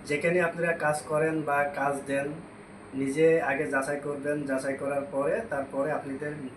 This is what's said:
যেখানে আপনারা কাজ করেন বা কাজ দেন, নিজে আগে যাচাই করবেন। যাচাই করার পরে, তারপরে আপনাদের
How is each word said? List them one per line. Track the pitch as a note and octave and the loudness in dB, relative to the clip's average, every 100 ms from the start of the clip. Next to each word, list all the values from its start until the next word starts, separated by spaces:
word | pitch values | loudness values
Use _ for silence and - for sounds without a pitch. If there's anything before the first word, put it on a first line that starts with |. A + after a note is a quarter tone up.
যেখানে | - D3 E3+ F3+ | -2 0 2 4
আপনারা | E3+ E3+ E3+ | 2 2 0
কাজ | - D3+ D3+ D#3 | 2 0 0 0
করেন | D3+ D#3+ D#3+ | 2 2 0
বা | C#3+ C#3+ | 2 2
কাজ | C#3+ C#3 C#3 C3+ C3 | 2 0 0 -2 -2
দেন, | C#3 C#3+ D#3+ - - - - - | -2 -2 -6 -12 -18 -18 -18 -10
নিজে | C3+ C3+ D3 D#3+ E3 | -4 -2 6 6 6
আগে | C#3 C#3 D3 | 4 0 2
যাচাই | C3+ C3+ C#3+ | 0 0 -2
করবেন। | C#3+ C#3 C#3+ D3 C3+ | -2 -4 -2 -2 0
যাচাই | C3 C3+ C3+ | -2 -2 -2
করার | C#3 C#3 C#3 | -2 -2 -2
পরে, | C#3 B2 A#3 A3+ | 0 2 0 -2
তারপরে | C#3 - C3+ D3 | -4 -4 -2 0
আপনাদের | C#3+ C#3 C3+ D3 D3+ C3 | -2 -4 -6 -6 -6 -10